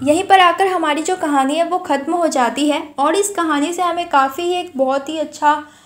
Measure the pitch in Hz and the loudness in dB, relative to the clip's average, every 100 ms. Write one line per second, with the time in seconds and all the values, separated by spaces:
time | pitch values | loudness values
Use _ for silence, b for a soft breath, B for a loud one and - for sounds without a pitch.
0 | 262 320 392 392 349 330 381 370 320 294 | 0 0 4 6 6 4 0 0 -2 -2
1 | 320 370 311 285 269 311 339 359 359 277 | -2 -2 0 0 0 0 0 -2 -2 -4
2 | - 349 320 269 262 277 294 285 320 - | -2 0 0 2 0 0 0 0 -4 -2
3 | 285 370 403 - 320 285 302 349 349 339 | 0 2 0 -2 -2 0 -2 -2 -2 -2
4 | 349 294 269 277 349 359 349 262 262 277 | 0 0 0 -2 -4 -4 -4 -2 0 0
5 | 277 320 294 - 294 302 302 B | -4 -6 -8 0 0 0 -4 B